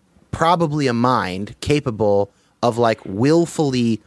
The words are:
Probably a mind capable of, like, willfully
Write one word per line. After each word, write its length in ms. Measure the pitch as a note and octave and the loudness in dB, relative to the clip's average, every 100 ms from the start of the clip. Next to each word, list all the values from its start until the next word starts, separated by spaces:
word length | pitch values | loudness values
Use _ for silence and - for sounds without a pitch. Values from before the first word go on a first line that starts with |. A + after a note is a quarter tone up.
| _ _ - | _ _ -10
Probably 560 | - E3 F3 E3 D3+ C3 | -2 0 2 0 -2 -2
a 80 | |
mind 640 | A#2 B2 A#2+ F#2+ F#2 G#2 - | 2 2 2 -2 -6 -10 -8
capable 720 | - D3 C#3 G#2+ G#2 G2+ G2+ _ _ - | -2 -2 -2 -2 0 2 0 _ _ -4
of, 160 | A#2 A2+ | -2 2
like, 220 | A2+ A2+ | 0 0
willfully 960 | - F#2+ C#3 E3 E3 - C#3+ B2+ A#2 A2 | -4 -2 2 2 0 -2 0 0 0 -2